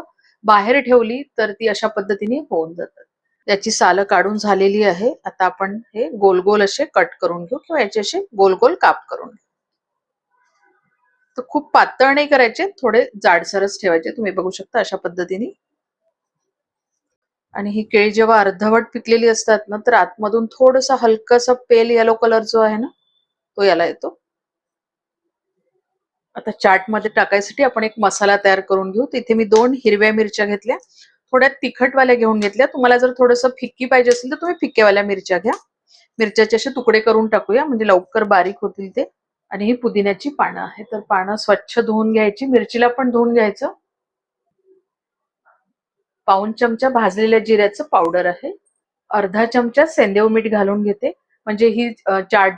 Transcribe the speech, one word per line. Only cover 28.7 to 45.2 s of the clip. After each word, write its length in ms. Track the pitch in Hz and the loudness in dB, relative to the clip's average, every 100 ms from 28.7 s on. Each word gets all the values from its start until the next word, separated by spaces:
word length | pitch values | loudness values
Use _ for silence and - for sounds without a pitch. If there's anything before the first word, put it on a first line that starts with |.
| 190 190 | -2 -2
घेऊ. 140 | 202 277 | -4 -4
तिथे 280 | 254 240 | -4 -2
मी 100 | 226 | -2
दोन 300 | 208 220 247 262 220 | 2 2 2 0 0
हिरव्या 280 | 202 214 | 2 0
मिरच्या 320 | 214 208 214 208 | 0 -2 -4 -4
घेतल्या, 320 | 202 214 330 _ _ _ _ - | -4 -4 -6 _ _ _ _ -2
थोड्या 180 | 254 269 | 2 2
तिखटवाल्या 640 | 277 247 - 254 262 254 240 | 0 -8 -2 0 2 4 4
घेऊन 240 | 220 214 | 2 0
घेतल्या. 260 | 208 208 285 | -2 0 -2
तुम्हाला 320 | 294 247 247 | 2 2 4
जर 140 | 247 | 2
थोडंसं 380 | 247 247 240 254 | 2 2 2 -2
फिक्की 360 | - 240 - 254 | -4 -12 -8 0
पाहिजे 240 | 262 247 | 2 4
असेल 220 | 240 254 | 0 -2
तर 40 | 302 | -6
तुम्ही 200 | 339 339 | -6 -4
फिक्क्यावाल्या 420 | - - 208 202 | -2 4 4 4
मिरच्या 340 | 202 190 - 175 | 0 -4 -4 -4
घ्या. 140 | 214 370 _ _ _ _ _ - | -4 -6 _ _ _ _ _ -4
मिरच्याचे 360 | 214 220 214 220 | -2 2 2 0
असे 140 | 269 | -2
तुकडे 300 | 262 233 220 | -4 0 2
करून 280 | 226 220 220 | 2 0 2
टाकूया, 380 | 214 - 233 302 | -2 0 -2 0
म्हणजे 220 | 226 208 | -2 2
लवकर 360 | 185 - 220 | 0 0 -2
बारीक 320 | 208 196 180 196 | 2 2 2 -4
होतील 340 | 196 196 190 240 | -10 -10 -10 -8
ते. 160 | - _ _ _ - | -8 _ _ _ -14
आणि 160 | 196 208 | -6 -2
ही 80 | |
पुदिन्याची 560 | 247 233 202 202 190 285 | -2 -2 0 -2 -2 -6
पानं 320 | - 185 180 | -4 -4 -6
आहे, 220 | 185 - | -12 -14
तर 160 | 214 214 | -12 -10
पानं 360 | - 196 190 214 | -4 -4 -4 -6
स्वच्छ 440 | - 196 - 240 | -2 -2 -2 -4
धुवून 340 | 220 220 220 | -2 -2 0
घ्यायची, 320 | 220 208 208 269 | 0 0 -2 -2
मिरचीला 420 | 240 226 233 240 | -2 -2 0 0
पण 220 | 240 254 | 0 -2
धुवून 220 | 233 233 | 0 0
घ्यायचं. 400 | 233 208 202 302 - _ _ _ _ _ _ _ _ 381 381 _ _ _ _ | 2 0 -2 -10 -10 _ _ _ _ _ _ _ _ _ _ _ _ _ _